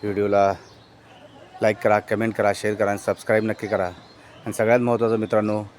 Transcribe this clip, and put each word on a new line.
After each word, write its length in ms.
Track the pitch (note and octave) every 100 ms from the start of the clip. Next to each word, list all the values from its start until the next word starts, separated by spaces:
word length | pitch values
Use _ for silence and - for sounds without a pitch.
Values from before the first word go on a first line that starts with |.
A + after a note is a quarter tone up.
व्हिडिओला 480 | G#2 G2 G#2 G2+ G2 F#2+ - - - - - - - - - -
लाईक 160 | A2 G#2+
करा, 160 | A2 G#2
कमेंट 340 | - G#2+ A2+ G#2
करा, 160 | G#2 G2+
शेअर 180 | G#2+
करा 160 | G#2 G#2
आणि 100 | G2+ -
सबस्क्राईब 380 | G2 - A2
नक्की 240 | A2 G#2+ G#2+
करा. 200 | G2+ F#2 F2+ - - - - -
आणि 80 |
सगळ्यात 260 | G2+ A2 A#2+
महत्त्वाचं 400 | A#2+ A#2 A2+ A2+
मित्रांनो 400 | A2 A2 G#2+ G#2+ G#2